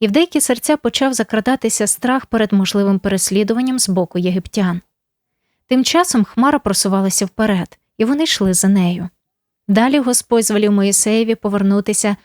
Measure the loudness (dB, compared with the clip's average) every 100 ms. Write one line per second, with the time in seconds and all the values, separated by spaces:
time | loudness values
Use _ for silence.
0 | 0 2 2 0 -2 -2 -2 -2 -2 -2
1 | -2 -2 -2 -2 -2 -2 -2 -2 -4 -2
2 | -2 -2 -2 -2 0 0 0 0 0 0
3 | 0 -2 -2 -2 0 0 -2 -2 -2 -2
4 | -2 -2 -2 -4 -4 -2 -2 -2 -8 _
5 | _ _ _ _ _ _ -2 0 2 0
6 | 2 0 0 2 2 2 0 -2 0 0
7 | 0 -2 -4 -2 -2 -2 -4 _ _ -4
8 | -2 0 0 0 0 2 2 2 2 -2
9 | -8 _ _ _ _ _ 0 2 2 2
10 | 0 -2 0 0 2 0 2 2 2 0
11 | 0 0 0 -2 -2 0 2 2 0 -2
12 | -2 -4